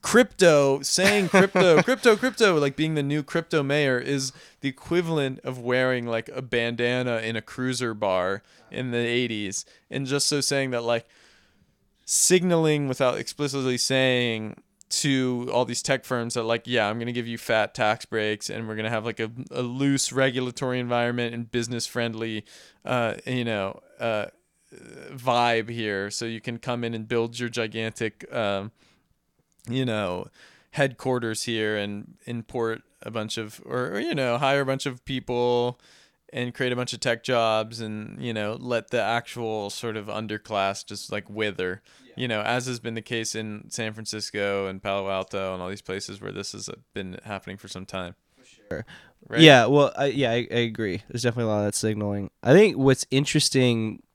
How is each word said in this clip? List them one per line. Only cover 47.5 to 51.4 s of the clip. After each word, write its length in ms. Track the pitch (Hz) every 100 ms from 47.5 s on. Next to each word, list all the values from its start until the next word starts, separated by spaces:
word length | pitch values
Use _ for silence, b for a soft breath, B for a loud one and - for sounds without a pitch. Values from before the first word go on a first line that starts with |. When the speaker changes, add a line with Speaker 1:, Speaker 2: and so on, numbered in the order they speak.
| 95
Speaker 1:
for 120 | 95
some 180 | 95 95
time. 280 | 95 87 - _ _
Speaker 3:
For 80 |
sure. 420 | _ _ - - - b b b -
Speaker 1:
Right? 140 | 117
Speaker 2:
Yeah, 240 | 160 131 113
well, 260 | 143 139 -
I, 100 | 143
yeah, 240 | 127 127
I, 160 | 117 120
I 80 | 120
agree. 440 | 117 110 110 98 -
There's 140 | 120
definitely 220 | 120 117